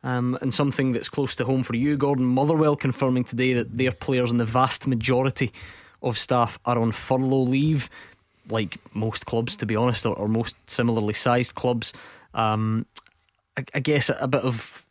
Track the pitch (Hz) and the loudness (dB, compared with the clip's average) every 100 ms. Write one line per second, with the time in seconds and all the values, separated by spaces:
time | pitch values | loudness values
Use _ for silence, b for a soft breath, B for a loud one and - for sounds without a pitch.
0 | 127 123 123 127 135 120 143 - 131 117 | -2 -2 0 0 -2 0 0 0 0 -2
1 | - - 135 - 147 135 123 117 143 147 | -4 -4 -4 -2 0 0 0 0 0 2
2 | 143 139 127 127 147 160 151 147 131 123 | 0 2 2 2 2 4 4 2 0 0
3 | 135 127 120 120 127 123 - 113 131 - | 0 2 -2 0 2 2 -2 0 -2 -2
4 | - 127 120 120 113 135 131 - - 120 | -2 0 2 0 2 2 2 0 -2 0
5 | 107 127 131 - 123 B B B B B | 2 2 2 0 -4 B B B B B
6 | - 110 - 123 117 - - 120 117 110 | -4 -2 2 2 2 0 -2 2 0 -2
7 | - 131 131 135 127 135 151 151 - B | -2 0 2 2 2 2 2 2 -2 B
8 | B B _ _ - 110 101 - - 104 | B B _ _ -6 -4 -4 -8 -10 -4
9 | 110 - - 117 120 - 104 107 123 117 | -4 -4 -2 -2 -2 -4 -2 2 2 2
10 | 113 - 107 113 113 - - - 120 113 | -2 -2 0 0 -2 -8 -6 0 2 2
11 | 104 107 127 120 123 - 123 120 - B | 0 0 2 2 0 -2 -2 0 -4 B
12 | B B B - 110 107 110 113 - - | B B B -2 0 0 0 -2 -4 -14
13 | _ _ _ _ _ - 135 - 135 147 | _ _ _ _ _ -10 -6 -4 0 2
14 | - - 135 135 131 117 - - - | 2 0 0 0 0 -2 -8 -12 -18